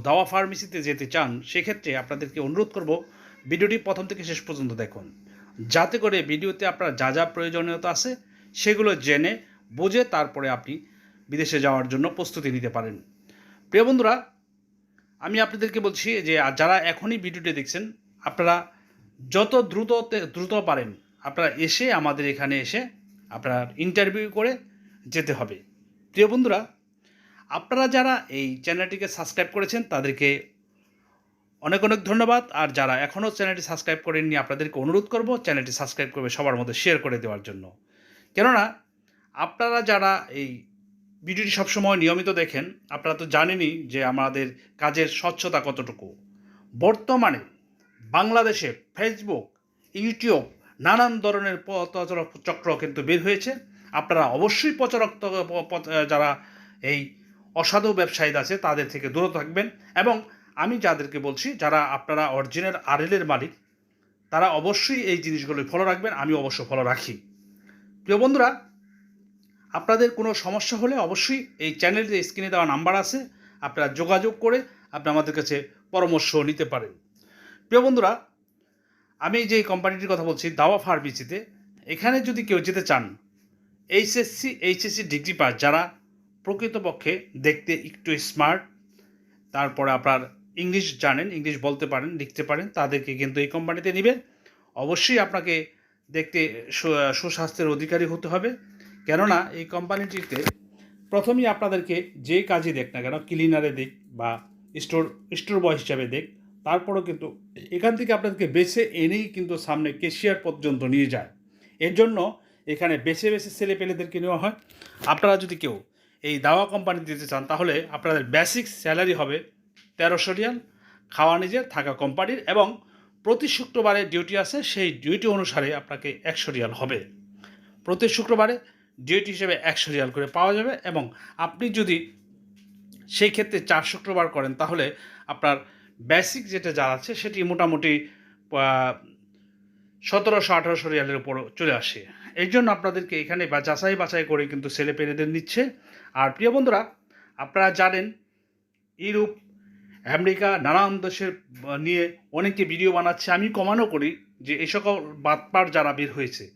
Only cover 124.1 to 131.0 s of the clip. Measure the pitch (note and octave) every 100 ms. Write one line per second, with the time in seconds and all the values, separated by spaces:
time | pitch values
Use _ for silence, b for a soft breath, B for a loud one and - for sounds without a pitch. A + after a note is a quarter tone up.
124.1 | E3+ E3+ G3 F#3+ C#4+ D4 - F#3 C3+ C#3+
125.1 | G3 A3+ G3+ F#3 - C#3 D3 - C#3+ D3
126.1 | C3 D#3+ D#3 - C3+ A2+ G#2 B2+ A#2+ -
127.1 | - - - B B B B - F3+ A3+
128.1 | A3+ A3 A3+ G#3+ A#3+ b b b - B2+
129.1 | F3+ G3+ F#3 F#3+ D#3+ E3 D#3 D#3 D3 C3
130.1 | B2+ C#3 E3+ - G3+ A3+ A#3+ F#3 E3